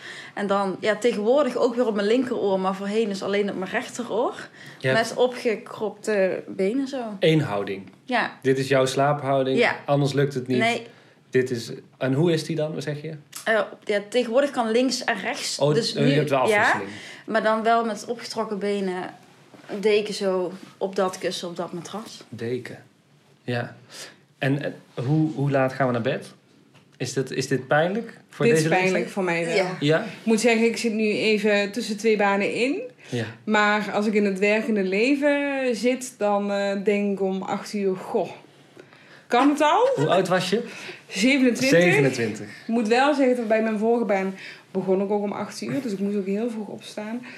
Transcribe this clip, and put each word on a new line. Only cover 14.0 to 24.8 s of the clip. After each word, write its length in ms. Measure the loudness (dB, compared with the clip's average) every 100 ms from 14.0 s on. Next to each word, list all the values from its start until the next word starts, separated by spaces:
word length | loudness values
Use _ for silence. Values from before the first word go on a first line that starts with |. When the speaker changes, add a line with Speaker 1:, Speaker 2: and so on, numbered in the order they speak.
| 0
Speaker 1:
tegenwoordig 420 | 0 2 2 2
kan 200 | 0 0
links 340 | 2 2 0
en 160 | -2 -4
rechts. 380 | -4 -6 -6 0
Speaker 2:
Oh, 160 | 2
Speaker 1:
Dus 200 | 2 0
Speaker 2:
eh, 80 | 0
je 60 | 2
Speaker 1:
nu, 60 | 2
Speaker 2:
hebt 140 | 2
wel 180 | 2 4
Speaker 1:
ja, 120 | 4
Speaker 2:
afwisseling. 300 | 4 0 -4 -12 -16 -14 -4
Speaker 1:
maar 160 | 0
dan 200 | 0 2
wel 220 | 2 2
met 200 | 0 -4 -8
opgetrokken 500 | -8 -6 -6 -4 -4
benen, 440 | -2 -2 -2 -4 -8 -12 -20 -20 -20 -20 -12 -2
deken 340 | 2 2 0
zo 380 | -2 -2 0 -2 -8 -16 -8
op 180 | -4 -2
dat 220 | -2 -2
kussen, 300 | -6 -6 -8
op 80 | -8
dat 160 | -8
matras. 500 | -10 -10 -12 -12 -18 -16
Speaker 2:
Deken. 560 | -10 -6 -6 -8 -16 -20 _ _ _ _ _
Ja. 340 | -6 -4 -6 -12 -20 -18 -18 -20 _ _
En, 240 | -2 0
eh, 400 | -4 -8